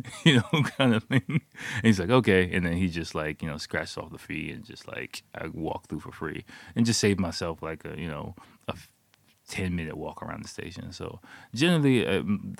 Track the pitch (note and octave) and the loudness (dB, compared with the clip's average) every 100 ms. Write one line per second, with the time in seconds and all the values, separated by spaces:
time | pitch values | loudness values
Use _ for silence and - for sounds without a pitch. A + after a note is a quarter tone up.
0 | - - E3 B2+ - D#3+ - - C3 A2 | -10 2 6 6 6 2 0 2 4 4
1 | - C3 - D3+ - - - A#2 A2+ F#2+ | 2 0 2 -2 -4 -10 -8 2 4 4
2 | F2 B2+ A2 F#2+ F2+ F#2 F2 E2+ F#2 E2 | 4 4 6 6 4 2 0 2 0 -2
3 | D#2 D#2+ D#2 D#2 D#2+ D2+ - E2 D#2 - | -4 -4 -4 -4 -6 -8 -6 -6 -6 -8
4 | D#2+ E2 - D#2+ D#2 - - - - - | -12 -14 -10 -8 -8 -10 -14 -18 -14 -10
5 | B1+ - - - E2 E2 D#2+ - - D#2 | -10 -12 -14 -12 -10 -6 -6 -6 -8 -10
6 | - - D#2 D2+ - - - - A#2 A2+ | -10 -10 -8 -8 -12 -18 -6 2 2 4
7 | G#2+ G2 F2+ - F2 E2 D#2+ D#2+ D2+ D2+ | 4 2 0 -4 -6 -6 -8 -10 -10 -8
8 | E2 D2 D2 - - _ - - - _ | -8 -8 -10 -14 -20 _ -10 -10 -14 _
9 | _ _ _ _ - - F#2 F2 D#2 D2+ | _ _ _ _ -12 -6 -4 -4 -6 -8
10 | D#2 - D#2 D#2 - - - - F2 F2+ | -10 -10 -10 -10 -12 -12 -12 -12 -12 -10
11 | E2+ - - - - A2+ E3 E3+ C#3 B2 | -12 -12 -18 -20 -10 0 4 4 6 4
12 | D#2 F#2+ E2 G#2 G2 | 4 2 0 -2 -4